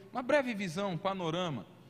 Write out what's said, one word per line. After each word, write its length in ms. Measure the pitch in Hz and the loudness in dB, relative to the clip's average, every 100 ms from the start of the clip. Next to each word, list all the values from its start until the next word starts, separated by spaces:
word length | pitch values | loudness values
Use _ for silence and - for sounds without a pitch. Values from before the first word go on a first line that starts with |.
| - | -10
uma 120 | 240 | -6
breve 320 | 254 294 254 | 4 4 4
visão, 380 | 208 196 156 202 | -2 -4 -2 -2
um 60 | 165 | 0
panorama 680 | 190 190 170 170 180 123 - - - | -2 0 0 0 0 -2 -8 -16 -20